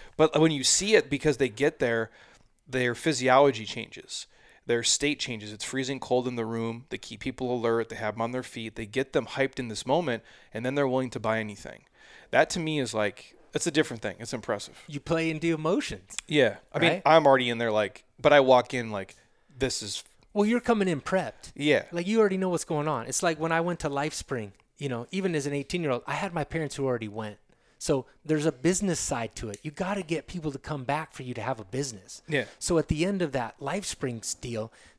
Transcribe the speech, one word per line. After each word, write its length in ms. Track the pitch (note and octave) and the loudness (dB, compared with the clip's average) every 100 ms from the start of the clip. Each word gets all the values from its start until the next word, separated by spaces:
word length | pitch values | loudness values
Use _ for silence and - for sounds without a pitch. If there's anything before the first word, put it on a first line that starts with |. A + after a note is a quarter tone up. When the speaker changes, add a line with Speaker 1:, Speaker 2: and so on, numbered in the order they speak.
| - - | -6 2
Speaker 1:
But 200 | D#3 D#3+ | 4 6
when 100 | D#3+ | 4
you 140 | D3 | 4
see 320 | B2+ - G3 G#3+ | 2 2 4 4
it, 120 | C#3+ | 4
because 280 | C#3 D3+ C3 | 0 0 2
they 120 | C3 | 0
get 300 | G#2+ C#3+ - | 2 0 2
there, 320 | B2 A2+ A2 - - - _ _ - | 0 0 -2 -8 -20 -20 _ _ -6
their 300 | B2+ B2 A#2 | -2 0 0
physiology 680 | D#3+ C3 B2+ B2+ C#3+ A2+ | -2 0 6 8 8 4
changes. 640 | A2 - A#2 - - - - _ - _ - | -4 -10 -12 -14 -14 -14 -14 _ -20 _ -2
Their 160 | A#2+ | 0
state 380 | A#2 - C#3+ D3 | 2 2 0 -2
changes. 320 | - A2+ G#2 | -4 -8 -10
It's 100 | G#2 | -10
freezing 360 | - C3 C3 C3+ | -6 -4 -4 -6
cold 260 | - B2+ B2 | 0 0 0
in 80 | |
the 100 | B2 | -2
room. 420 | A2+ A2+ A2+ A#2 B2+ | -4 -2 -4 -6 -8
They 100 | A2+ | -10
keep 220 | - A2 | -10 -10
people 340 | C3 B2+ B2+ | -8 -6 -4
alert. 340 | B2 A#2 A#2 A2 | 0 2 2 0
They 80 | G#2 | -4
have 180 | A2 | -6
'em 60 | G#2+ | -2
on 100 | A#2 | -4
their 100 | B2+ | -4
feet. 320 | B2 - A2 | -8 -10 -10
They 120 | A2 G#2+ | -10 -6
get 260 | A#2+ C#3 | -4 -2
them 140 | D3+ A#2+ | -2 -2
hyped 340 | - C3+ - | -2 -2 -4
in 80 | A#2+ | -8
this 180 | G#2+ - | -6 -2
moment, 380 | D3+ E3 A#2 - - - | 0 0 -4 -8 -20 -14
and 140 | A2 B2+ | -6 -4
then 80 | |
they're 140 | C#3+ C#3 | 0 0
willing 220 | B2+ B2+ | 0 -2
to 100 | A#2 | -4
buy 180 | A2 A2 | -2 -2
anything. 460 | G#2+ G2 - - _ _ - - - | -4 -10 -16 -18 _ _ -20 -20 0
That, 180 | B2 D#3+ | 4 4
to 80 | F#3 | 2
me, 220 | D#3+ D3+ | -2 -2
is 120 | B2 | -2
like, 440 | A2 G#2 - - - _ | 0 -2 -2 -16 -20 _
it's 120 | D3+ - | -6 -2
a 20 | |
different 320 | D3+ D3 A#2 | 0 0 -2
thing. 140 | G#2+ F#2 | -8 -8
It's 140 | A2 | -8
impressive. 480 | B2 G#2+ G#2 - - - | -8 -4 -4 -6 -16 -14
Speaker 2:
You 100 | D3 | -10
play 300 | - E3 D#3+ | -2 0 0
into 240 | D#3 E3 | -2 -2
emotions. 640 | D#3+ D#3 A3 C#4+ G#2 - - - | 0 0 0 -2 -8 -12 -12 0
Speaker 1:
Yeah. 300 | D3+ A#2+ G2+ - | 4 4 2 -8
I 40 | D3 | 2
mean, 100 | - | 2
Speaker 2:
Right? 120 | F3 E3 | 4 6
Speaker 1:
I'm 200 | D#3+ C#3+ | 8 8
already 220 | C3+ B2 | 6 4
in 80 | A#2 | 0
there, 120 | A#2 | 0
like, 340 | G#2+ G2+ - _ - | 2 0 -4 _ 0
but 120 | D3+ | 8
I 80 | C#3+ | 8
walk 340 | C3 B2+ A#2+ | 10 8 6
in 160 | C3 A2+ | -2 -4
like, 240 | G#2 F#2+ - _ _ _ B2+ | -6 -8 -14 _ _ _ -4
this 260 | C3 - | -4 -2
is 200 | G#2 - - _ _ | -6 -10 -12 _ _
Speaker 2:
Well, 100 | G#3 | 0
you're 160 | G#3 A#3+ | 2 2
coming 280 | - A3+ F#3+ | 2 2 2
in 120 | D3+ | -2
prepped. 520 | - F#3+ C#3 - - | 0 -2 -2 -8 -16
Speaker 1:
Yeah. 300 | - D3 B2+ - | -2 2 2 2
Speaker 2:
Like, 140 | E3+ F3 | -6 0
you 120 | A3 | 2
already 160 | G#3+ F#3+ | 2 2
know 120 | F#3 | 0
what's 140 | E3+ | -2
going 240 | - D#3 D3 | -2 -2 -2
on. 180 | C#3 A#2 | -2 -4
It's 160 | - | -2
like 160 | F3+ D#3 | -2 0
when 140 | D#3+ | 0
I 80 | E3 | 0
went 160 | E3+ E3+ | 0 -2
to 80 | D#3 | -4
LifeSpring, 600 | C#3 D3+ - - B2+ G#2 - _ - | -2 -4 -6 -8 -8 -8 -14 _ -10
you 140 | C#3 | -6
know, 160 | A#2+ A#2+ | -6 -6
even 240 | F#3 F#3+ | -4 -2
as 120 | D#3+ C#3 | -2 -2
an 80 | |
eighteen-year-old, 480 | C#3+ C#3 F3+ D#3 A#2+ - | -4 -4 -2 0 -2 -2
I 80 | |
had 200 | C#3+ F#3+ | -6 -4
my 100 | E3+ | -4
parents 300 | C#3+ D#3+ D3+ - | -4 -4 -6 -4
who 80 | |
already 240 | C3+ B2 A2 | -2 -2 -4
went. 300 | G#2 G#2+ G#2 _ _ _ - | -8 -10 -10 _ _ _ -8
So 260 | - C#3 - _ D3+ | 0 0 -2 _ -2
there's 180 | D#3 | 0
a 80 | D3+ | 0
business 480 | - E3 F#3 G3+ E3 | 0 0 2 0 0
side 340 | - B2 A#2 - | -2 -2 -4 -8
to 120 | A2+ | -10
it. 100 | G2 | -10
You 80 | D3+ | -10
gotta 320 | D3+ F#3 G3+ | -6 -4 -4
get 240 | D#3+ D#3+ - | -4 -6 -6
people 240 | F3+ D#3 | -8 -6
to 60 | C3+ | -8
come 260 | - D3+ | -8 -6
back 280 | B2 D3 D#3 | -2 -4 -4
for 80 | - | -12
you 100 | B2+ | -10
to 80 | A#2 | -6
have 180 | A2 B2 | -6 -6
a 60 | |
business. 560 | G2 B2+ C#3 G#2+ F#2 - - | -6 -6 -6 -8 -16 -18 -4
Speaker 1:
Yeah. 160 | D3 A2 - | -4 -4 -6
Speaker 2:
So 180 | - E3+ | 0 0
at 120 | D3+ | 2
the 180 | D3+ F3 | 0 0
end 160 | G3 | 0
of 100 | E3 | -2
that 260 | C3 A2+ - | -2 -4 -8
LifeSpring 800 | C#3 F3+ G3 - C3+ A#2 - - | -8 -6 -6 -6 -6 -6 -8 -10
deal, 280 | C3 A2+ A2+ - - | -8 -6 -8 -12 -20